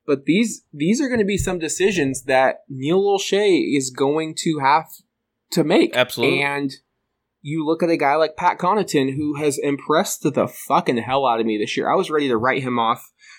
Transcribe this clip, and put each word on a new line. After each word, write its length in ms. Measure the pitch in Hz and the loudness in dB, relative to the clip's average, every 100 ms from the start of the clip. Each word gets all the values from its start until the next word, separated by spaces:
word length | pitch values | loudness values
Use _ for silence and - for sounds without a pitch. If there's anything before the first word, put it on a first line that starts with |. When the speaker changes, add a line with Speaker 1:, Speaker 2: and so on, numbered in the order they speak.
| - | -4
Speaker 1:
But 180 | 139 143 | -2 2
these, 380 | 185 226 - _ | 2 0 -4 _
these 260 | 147 160 240 | -4 -2 0
are 100 | 269 | 0
gonna 160 | 247 196 | 0 0
be 120 | 196 | 0
some 220 | 190 180 | -2 -4
decisions 640 | 156 - 190 180 135 131 | -6 0 0 2 0 -2
that 380 | - 131 131 - - | 0 2 2 0 -10
Neil 320 | 131 139 185 | -6 0 2
Olshey 800 | 202 196 - 196 208 165 101 139 | 2 0 0 0 4 2 2 0
is 140 | 127 | -2
going 420 | 127 135 151 156 - | -2 0 0 -4 -4
to 200 | 170 151 | -4 0
have 240 | 135 156 160 - _ _ _ _ - | 2 2 0 -18 _ _ _ _ -6
to 120 | 175 | -2
make. 320 | 151 196 - 120 | 2 4 2 2
Speaker 2:
Absolutely. 460 | 123 120 131 139 | -2 0 0 0
Speaker 1:
And 300 | 143 143 139 - _ _ _ _ _ _ | -2 -2 -6 -8 _ _ _ _ _ _
you 220 | 143 160 151 | -8 -4 -2
look 180 | 165 | 0
at 60 | 170 | 2
a 80 | 165 | 2
guy 180 | 143 151 | 2 2
like 200 | 156 - | 0 0
Pat 220 | 180 202 | -2 0
Connaughton, 580 | 180 208 - 151 135 135 | 0 0 0 0 0 -2
who 200 | 147 147 | -4 -2
has 240 | 151 - | -2 -2
impressed 640 | 143 139 - 156 208 - | -2 -4 0 0 0 -2
the 240 | 160 131 123 | -2 0 -2
fucking 500 | - - 156 175 120 | -4 -2 0 0 -2
hell 300 | 110 135 131 | 0 0 0
out 120 | 117 | 0
of 60 | 110 | 0
me 140 | 104 | -2
this 180 | 101 - | -2 -2
year. 140 | - | 0
I 40 | 160 | 0
was 140 | 175 | 0
ready 180 | 151 139 | -2 0
to 100 | 113 | 0
write 260 | 127 135 | 0 0
him 160 | 127 120 | -2 -2
off, 320 | 113 120 - _ - | 0 -2 -6 _ -20